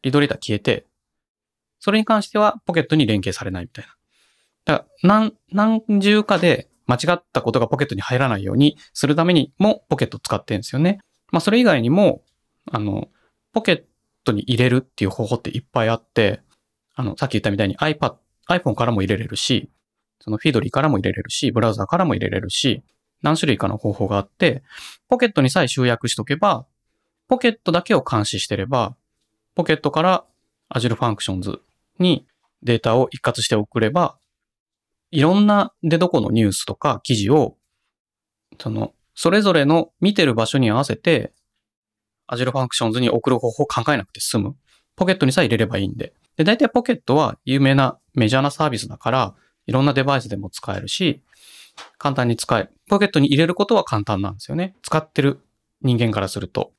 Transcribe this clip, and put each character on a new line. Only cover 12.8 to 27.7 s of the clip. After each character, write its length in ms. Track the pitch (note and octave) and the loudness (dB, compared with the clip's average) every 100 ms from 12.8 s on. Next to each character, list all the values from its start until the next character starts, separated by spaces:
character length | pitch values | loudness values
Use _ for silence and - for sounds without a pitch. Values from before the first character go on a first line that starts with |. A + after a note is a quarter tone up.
| G#2+ G2+ - _ _ _ _ | -4 -4 -8 _ _ _ _
ポ 80 | - | -4
ケ 120 | A3 | 0
ッ 120 | D#3+ _ _ _ _ | -2 _ _ _ _
ト 80 | - | -4
に 100 | G#2 | -4
入 140 | - A#2 | -2 2
れ 140 | B2 | 2
る 60 | B2 | 2
っ 40 | |
て 240 | - - | -2 -4
い 20 | A#2 | -4
う 40 | |
方 160 | - A2 | -4 -4
法 100 | A#2+ | -4
っ 60 | |
て 80 | - | -6
い 100 | B2+ | -10
っ 40 | - | -6
ぱ 140 | C3 | -2
い 40 | A2 | 0
あ 60 | A#2 | -2
っ 60 | |
て、 380 | _ - G#2 G#2+ _ _ _ _ _ | _ 0 0 0 _ _ _ _ _
あ 80 | - | -8
の、 140 | A#2+ - | -8 -4
さ 80 | C3+ | -4
っ 20 | |
き 40 | |
言 80 | A2 | -2
っ 20 | |
た 80 | G#2 | -2
み 80 | G2+ | -2
た 60 | |
い 40 | G2+ | -2
に 80 | F#2+ | -2
iPad、 380 | D#3 D#3 B2 - _ _ - | -4 -2 -4 -6 _ _ -4
iPhone 260 | F3+ C#3+ | -2 -2
か 120 | G#2+ A#2 | -2 -2
ら 60 | |
も 100 | G#2+ | 0
入 40 | F#2+ | 0
れ 100 | G2+ | -2
れ 80 | A2 | -4
る 100 | G2+ | -6
し、 320 | - A#2 - _ _ _ _ _ | -2 -2 -4 _ _ _ _ _
そ 100 | - | -8
の 80 | A2 | -4
フ 100 | D#3+ | 0
ィ 20 | |
ー 40 | |
ド 60 | B2 | 0
リ 80 | G2+ | 0
ー 20 | |
か 100 | C3+ | 0
ら 80 | D3+ | 0
も 80 | A2+ | 0
入 60 | |
れ 100 | G2 | 0
れ 100 | - | -4
る 60 | - | -6
し、 240 | - C3+ | -4 -2
ブ 80 | A#2 | 2
ラ 80 | A#2 | 0
ウ 60 | |
ザ 120 | G#2+ G2 | 0 -2
か 120 | F3 | 0
ら 80 | F3+ | 0
も 80 | |
入 60 | G2 | 0
れ 100 | G2+ | -2
れ 100 | G2 | -4
る 80 | F#2 | -4
し、 340 | - C#3 C#3 _ _ _ _ | -2 -2 -2 _ _ _ _
何 160 | C#3+ D#3 | -2 0
種 120 | D#3+ | 0
類 100 | G#2+ | 0
か 100 | G2 | -2
の 80 | G2+ | -2
方 160 | G#2+ | -4
法 160 | G2+ G2 | -4 -2
が 80 | G2+ | -2
あ 60 | |
っ 60 | F#2+ | -4
て、 340 | _ F3 B2+ _ - - - _ | _ 0 0 _ -20 -20 -20 _
ポ 100 | B3+ | 0
ケ 80 | A#3+ | 0
ッ 60 | |
ト 100 | G3+ | 2
に 80 | C3 | 2
さ 120 | - | 2
え 60 | B2+ | 0
集 160 | - B2+ | 0 0
約 220 | A#2 A#2 | 0 -2
し 60 | |
と 100 | - | -6
け 120 | A2 D3 | -4 0
ば、 280 | G#3 C3+ - _ _ _ _ _ _ | 0 0 -6 _ _ _ _ _ _
ポ 80 | B3+ | 0
ケ 120 | B3 | 0
ッ 80 | A3 | -2
ト 100 | - | -2